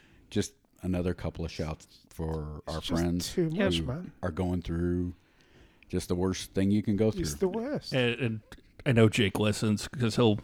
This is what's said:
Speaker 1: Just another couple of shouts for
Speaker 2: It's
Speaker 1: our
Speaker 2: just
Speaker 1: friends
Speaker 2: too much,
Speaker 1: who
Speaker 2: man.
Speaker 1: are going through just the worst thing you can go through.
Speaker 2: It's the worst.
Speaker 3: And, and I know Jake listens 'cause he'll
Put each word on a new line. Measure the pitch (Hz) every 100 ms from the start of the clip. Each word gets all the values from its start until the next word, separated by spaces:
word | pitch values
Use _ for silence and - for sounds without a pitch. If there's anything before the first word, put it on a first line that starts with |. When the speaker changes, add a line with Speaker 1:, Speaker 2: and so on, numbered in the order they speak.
| _ - -
Speaker 1:
Just | 104 - _ _ _
another | 92 90 90
couple | 87 85 -
of | 80
shouts | - 78 80 - - _
for | - 160 80 76 76 -
Speaker 2:
It's |
Speaker 1:
our | 80
Speaker 2:
just | -
Speaker 1:
friends | 85 87 87 85
Speaker 2:
too | - 165
much, | 165 95 85
Speaker 1:
who | 80
Speaker 2:
man. | 139 185 -
Speaker 1:
are | 90
going | 82 92 90
through | 82 85 87 90 90 87 _ _ _ - - _ -
just | 90 -
the |
worst | 90 92 92 -
thing | 95 98
you | 104
can | 104 101
go | 110
through. | 104
Speaker 2:
It's | 80
the | 73 190
worst. | 220 247 262 -
Speaker 3:
And, | 139 120 120
and | 123 110 - - - -
I | -
know | 117 110
Jake | 117 98 -
listens | 104 104 113 104 -
'cause | 139 120 104
he'll | 117 104